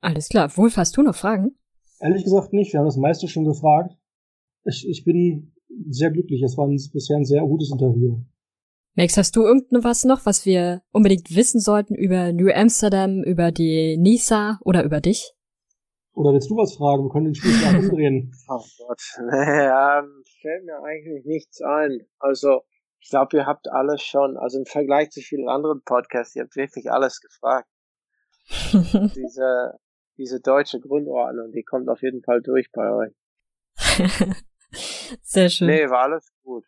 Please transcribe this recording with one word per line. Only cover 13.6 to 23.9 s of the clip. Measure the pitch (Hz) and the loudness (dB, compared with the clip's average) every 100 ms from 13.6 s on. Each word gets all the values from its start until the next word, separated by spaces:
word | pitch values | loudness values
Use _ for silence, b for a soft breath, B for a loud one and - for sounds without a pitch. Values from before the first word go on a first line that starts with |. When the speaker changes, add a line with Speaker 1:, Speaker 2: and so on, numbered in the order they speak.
| 165 160 160 160 | 0 2 0 4
Speaker 1:
nisa | 175 233 - 220 208 214 | 4 4 2 0 0 -4
oder | - 180 151 | 0 2 2
über | 151 | 0
dich? | 165 220 - _ _ _ _ _ _ _ _ | 0 -2 -6 _ _ _ _ _ _ _ _
Speaker 2:
Oder | - 147 | -2 2
willst | 139 135 | 2 0
du | 220 | -2
was | 208 - | -2 0
fragen? | 147 143 | 0 0
Wir | 131 | 0
können | 147 156 | -2 -4
den | 147 | -2
Spieß | - 226 | 2 2
ja | 214 | 4
Speaker 1:
<laughs> | 185 | 2
Speaker 2:
umdrehen. | 196 156 147 135 131 - _ | 2 0 0 0 -4 -14 _
Speaker 3:
Oh | 127 - _ 120 | -12 -12 _ -14
Gott. | 123 - - | -12 -12 -12
<laughs> | 120 | -4
Ja, | 131 147 147 139 131 139 143 143 139 131 _ | -2 0 0 2 2 2 0 -4 _ _ _
fällt | 156 170 | -10 -10
mir | 180 151 | -12 -14
eigentlich | 147 156 151 147 131 | -12 -14 -12 -14 -8
nichts | 156 - - | -10 -10 -12
ein. | 143 147 151 127 - _ | -4 -2 -2 -4 -12 _
Also, | 139 135 143 131 _ _ _ _ | -4 0 2 0 _ _ _ _
ich | - | -4
glaub, | 139 135 | -2 0
ihr | 151 135 | 0 -2
habt | 147 - | -6 -4
alles | 135 139 | -4 -2